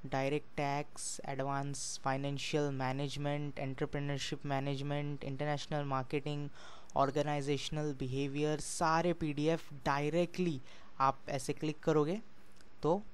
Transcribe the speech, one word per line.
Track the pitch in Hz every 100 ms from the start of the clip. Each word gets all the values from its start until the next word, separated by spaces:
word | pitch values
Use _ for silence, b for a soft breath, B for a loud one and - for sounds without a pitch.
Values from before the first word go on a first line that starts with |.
| 139
डायरेक्ट | 139 135 147 - -
टैक्स, | 143 143 151 - - - -
एडवांस | 139 135 139 139 139 - -
फाइनेंशियल | 135 135 139 139 - 156
मैनेजमेंट, | 147 135 131 131 143 139 143 147 147 135
एंटरप्रेन्योरशिप | 139 131 147 147 143 139 - 143 143
मैनेजमेंट, | 135 139 135 143 143 147 143
इंटरनेशनल | 139 135 147 147 - 151
मार्केटिंग, | 143 135 131 151 143 147 143 B B B B -
ऑर्गेनाइजेशनल | 135 139 147 147 139 143 - 151 151 135
बिहेवियर, | 131 131 139 139 151 151
सारे | - - 165 160 170
पीडीएफ़ | 170 156 143 151 165 - 143 139
डायरेक्टली | 143 147 165 175 - 180 135 B B B B
आप | 135 131 -
ऐसे | 139 -
क्लिक | 139 156 151
करोगे | - 156 147 208 - - - - - -
तो | 147 185 214